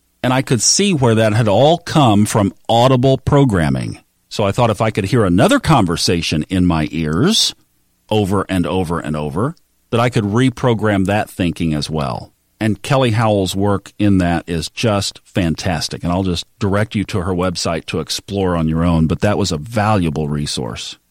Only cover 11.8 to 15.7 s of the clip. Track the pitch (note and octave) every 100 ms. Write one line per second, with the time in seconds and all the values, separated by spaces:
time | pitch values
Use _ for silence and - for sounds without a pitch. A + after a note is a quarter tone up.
11.8 | D2 D#2 C2+ G1+ - _ _ - A2 G2+
12.8 | - C3+ B2+ A2 A2+ G#2 F#2 F#2+ G2+ F#2+
13.8 | - - G#2 F#2+ F2 E2+ - E2+ - -
14.8 | A#2 G2+ - - _ - E2+ D#2 G2